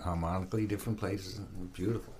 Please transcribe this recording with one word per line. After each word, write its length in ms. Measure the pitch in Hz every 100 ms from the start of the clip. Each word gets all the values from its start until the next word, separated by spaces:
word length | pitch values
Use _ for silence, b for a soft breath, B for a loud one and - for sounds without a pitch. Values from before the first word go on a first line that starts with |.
harmonically, 640 | 90 85 82 92 92 110 104
different 320 | 101 117 104
places, 400 | 95 101 - -
and 340 | 98 92 90
beautiful. 400 | - 95 113 -